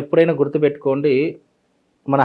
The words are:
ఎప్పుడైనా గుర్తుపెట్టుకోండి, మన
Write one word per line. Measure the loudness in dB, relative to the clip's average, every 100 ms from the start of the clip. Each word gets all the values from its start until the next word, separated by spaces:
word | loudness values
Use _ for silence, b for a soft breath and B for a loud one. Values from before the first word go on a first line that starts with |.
ఎప్పుడైనా | 0 2 2 0
గుర్తుపెట్టుకోండి, | -2 0 -2 -2 -4 -2 0 0 -2 -8 _ _ _ _ _ _ -2
మన | 0